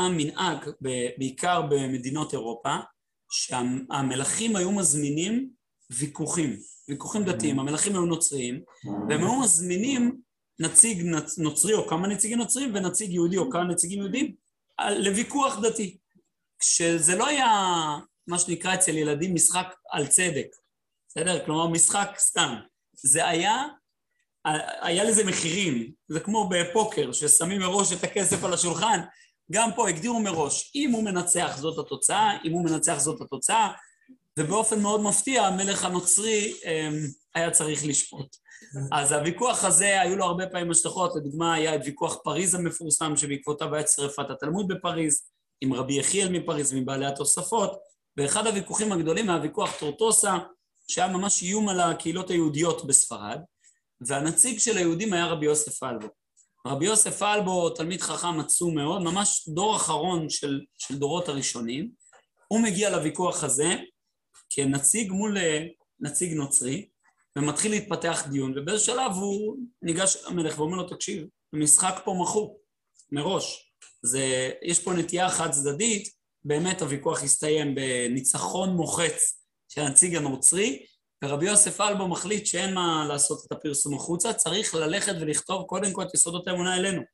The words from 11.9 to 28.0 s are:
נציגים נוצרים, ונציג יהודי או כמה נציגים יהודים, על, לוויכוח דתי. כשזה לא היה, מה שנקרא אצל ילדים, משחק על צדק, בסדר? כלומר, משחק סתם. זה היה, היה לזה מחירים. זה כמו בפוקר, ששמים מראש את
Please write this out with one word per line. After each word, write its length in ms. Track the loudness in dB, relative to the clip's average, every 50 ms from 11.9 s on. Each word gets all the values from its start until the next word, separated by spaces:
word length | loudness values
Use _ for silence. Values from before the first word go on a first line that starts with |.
| 0 0 0 -2
נציגים 300 | 0 0 -2 0 0 -2
נוצרים, 340 | 0 0 0 -2 -2 -2 -2
ונציג 360 | -2 -2 0 -2 -2 -4 -2
יהודי 260 | 0 0 2 2 2 0
או 120 | 0 0
כמה 140 | 0 0 0
נציגים 360 | 0 2 0 0 0 0 -6
יהודים, 360 | -4 -4 -2 -2 -2 -2 -4 -12 _ _ _ _ _ _ _ -4
על, 200 | -2 -2 0 0
לוויכוח 640 | 0 0 0 0 -2 -2 0 0 0 0 0 0
דתי. 380 | 0 0 0 0 -4 -6 -8 -14 _ _ _ _ _ _ _ _ _ _ _ _
כשזה 560 | 2 2 4 4 4 4 4 4 4 4 4
לא 120 | 4 2 2
היה, 200 | 2 4 4 6 6 6 4 4 2 2 2 0 -2 -4 -6 _ _ _ _ -4
מה 120 | -2 -2
שנקרא 340 | 0 0 -2 -2 0 0 2
אצל 240 | 2 2 2 2 2
ילדים, 380 | 2 0 0 0 0 0 2
משחק 320 | 4 4 4 4 2 -2 -4 -10 -18 _ -8
על 180 | -2 -2 0 4
צדק, 400 | 4 4 4 2 0 -2 -6 -6 -12 _ _ _ _ _ _ _ _ _ _ _
בסדר? 360 | -6 -2 0 0 0 0 0
כלומר, 220 | 0 0 0 2 2
משחק 420 | 4 4 4 4 4 2 0 0 0 0
סתם. 340 | 0 0 4 2 2 2 0 -6 -10 -16 _ _ _ _ _
זה 340 | -2 2 4 4 4 4 2
היה, 360 | 2 2 2 2 2 2 0 -6 -8 -16 _ _ _ _ _ _ _ _ _ _ _ _ _ -2 -2 -2 -2 -6 -8 -6
היה 220 | -2 0 0 2 2
לזה 200 | 4 4 4 4
מחירים. 680 | 4 0 -2 -2 -2 -2 0 0 0 0 -2 -4 -6 -12 _ _ _
זה 120 | -6 -6
כמו 300 | -4 0 0 0 0 2
בפוקר, 640 | 0 0 0 0 2 0 0 0 0 -2 -2 -2
ששמים 480 | -2 -2 2 4 4 4 4 2 -2 0
מראש 340 | 0 0 2 2 2 2 0
את 100 | -2